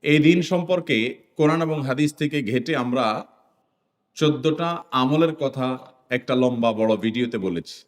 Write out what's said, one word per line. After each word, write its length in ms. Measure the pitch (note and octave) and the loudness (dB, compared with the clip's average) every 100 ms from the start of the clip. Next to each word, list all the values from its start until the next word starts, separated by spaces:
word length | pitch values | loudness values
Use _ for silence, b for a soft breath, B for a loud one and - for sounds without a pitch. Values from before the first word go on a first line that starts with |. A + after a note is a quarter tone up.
এই 160 | C#3+ D3+ | 4 4
দিন 200 | D3 F3 E3 | 6 4 2
সম্পর্কে 460 | F3+ E3 F3+ E3+ A#2 A#2 - _ - | -2 0 -4 0 -2 -2 -6 _ 0
কোরআন 240 | D3+ E3 E3 | 2 2 -2
এবং 100 | D3+ C3+ | -2 -4
হাদিস 220 | C3 D3+ D3 | 0 -2 0
থেকে 180 | D3 D3 A#2+ | -4 -2 -2
ঘেঁটে 240 | B2+ B2 D3 | -4 -2 -4
আমরা 220 | B2 B2+ A2+ A2 G#2 _ _ _ _ _ _ _ _ - | -2 -2 -2 -4 -8 _ _ _ _ _ _ _ _ -2
চোদ্দটা 520 | D#3 C#3 C#3+ D#3 E3+ E3+ - C3 | 0 2 0 -2 -4 -6 -4 0
আমলের 320 | C3 D3+ E3 D#3 | 2 4 2 0
কথা 260 | C#3 C3+ B2+ B2+ - _ _ | -6 -4 -4 -6 -10 _ _
একটা 220 | B2 B2 B2+ | -6 0 2
লম্বা 360 | B2+ A#2+ A#2 A2 | 2 2 0 2
বড় 120 | A2 G#2+ | 0 2
ভিডিওতে 400 | A2 A2+ A#2+ A#2 | 0 -2 -4 -2
বলেছি। 400 | F#2+ E2+ D#2+ - | -4 -4 -8 -18